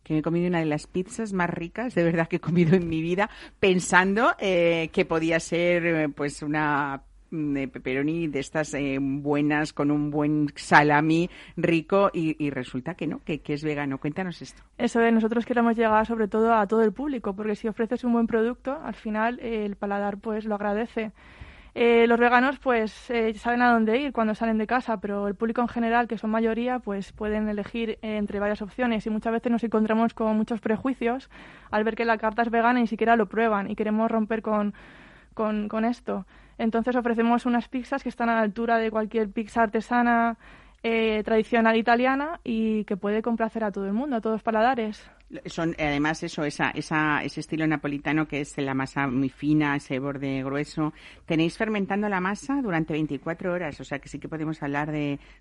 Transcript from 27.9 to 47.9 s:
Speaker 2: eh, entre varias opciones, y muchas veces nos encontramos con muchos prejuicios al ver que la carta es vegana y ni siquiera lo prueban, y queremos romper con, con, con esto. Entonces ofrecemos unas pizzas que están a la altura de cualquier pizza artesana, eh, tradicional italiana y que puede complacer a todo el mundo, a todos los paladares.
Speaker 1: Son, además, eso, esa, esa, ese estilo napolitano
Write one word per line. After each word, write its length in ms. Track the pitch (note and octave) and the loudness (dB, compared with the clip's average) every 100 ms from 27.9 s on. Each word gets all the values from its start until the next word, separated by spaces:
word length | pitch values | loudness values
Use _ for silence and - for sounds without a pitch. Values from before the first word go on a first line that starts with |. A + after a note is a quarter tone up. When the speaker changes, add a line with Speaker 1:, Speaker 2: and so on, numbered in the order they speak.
| - | -6
Speaker 2:
eh, 160 | A3 G#3+ | -6 -4
entre 240 | G#3 G3+ | -2 -2
varias 220 | G#3 G#3 | -2 -2
opciones, 420 | G3+ - B3 A3 A3 | -6 -2 0 0 -2
y 40 | |
muchas 220 | G#3+ A#3 | -4 -2
veces 200 | A3+ A#3+ | -2 0
nos 100 | A#3 | 0
encontramos 520 | A3+ A3 A3 A3 A#3 | 0 0 2 2 2
con 220 | - A3 G#3+ | 0 0 0
muchos 220 | A3 A3+ | 0 -2
prejuicios 680 | A3+ A3 C4 B3+ A#3 C4 - - - - - | -2 0 -2 -2 -2 -2 -6 -20 -20 -20 -4
al 140 | G#3+ | -2
ver 100 | A3 | 0
que 120 | A3 A#3 | 0 0
la 100 | A3 | 2
carta 240 | A3 A3 | 0 0
es 80 | A#3 | 0
vegana 280 | A#3 A#3 B3 | 2 4 4
y 40 | |
ni 40 | A3+ | 0
siquiera 280 | A3 A3 A#3 | 0 4 4
lo 100 | G3 | 4
prueban, 440 | G#3+ A3+ G3+ G3 | 2 2 2 -2
y 40 | |
queremos 360 | G#3 G#3+ G#3+ A3+ | -4 -2 0 2
romper 300 | A3+ G#3+ A3 | 0 0 -2
con, 320 | A3 G#3 G#3 - - - - - - | 0 0 0 -4 -16 -20 -20 -20 -16
con, 340 | - G#3+ G#3+ G#3 | -4 -2 -2 -2
con 160 | A3 | -2
esto. 420 | A3+ B3 - G3+ F#3 - - - | -2 -2 -6 -6 -8 -18 -20 -4
Entonces 400 | A3+ A#3 A#3+ B3 | -2 0 0 0
ofrecemos 480 | A#3 A#3 A#3 A#3+ | 0 2 4 2
unas 240 | B3 A#3+ - | 2 0 -2
pizzas 340 | C4 A#3+ C#4 | -6 -4 -4
que 60 | B3 | -4
están 220 | - A#3 | -4 0
a 60 | A3+ | 2
la 40 | |
altura 380 | G#3+ G3 A#3 A#3 | 0 0 0 2
de 120 | A3 | 2
cualquier 380 | A3 G#3+ A3+ G#3+ | -2 -2 -2 -2
pizza 320 | A#3 G#3 A#3+ | -2 -4 0
artesana, 760 | A3 A3+ - A#3+ A#3+ A#3 A#3 A3+ - - - _ | 0 0 0 2 4 4 2 -2 -12 -20 -20 _
eh, 400 | A#3 A3+ A3 G#3+ | -2 0 0 0
tradicional 520 | G#3 A3 G#3+ A#3 A3+ A3+ | 2 0 2 4 4 4
italiana 640 | A3+ A#3+ B3+ C4+ D4+ F4 | 4 4 4 2 -2 -6
y 400 | - A3+ A3 G#3+ | -4 -2 0 0
que 120 | G3+ G3 | -2 -4
puede 240 | G3+ G#3+ | -2 -2
complacer 440 | A#3+ A3+ A3+ A3+ | 0 0 -2 -2
a 80 | G#3+ | -4
todo 120 | G3 | -4
el 80 | G3 | -4
mundo, 240 | G#3 D4 A#3 | -2 -2 -2
a 40 | |
todos 140 | A3 A3 | -2 -2
los 60 | |
paladares. 680 | - A3 A#3 B3+ A3 G#3+ - - _ - F3+ | 0 2 2 2 -2 -6 -16 -20 _ -14 -10
Speaker 1:
Son, 280 | - E3 E3 | -4 -2 0
además, 460 | D3+ C#3+ D3+ D#3+ | -2 0 0 -2
eso, 220 | E3+ - | -6 -4
esa, 260 | D3 - C3 | -4 -2 -2
esa, 500 | - - D#3 D#3 D3 | -2 -2 0 2 0
ese 160 | C#3+ - | -2 -8
estilo 260 | - D#3 D#3 | -6 -2 0
napolitano 640 | D3+ D3 | 0 -2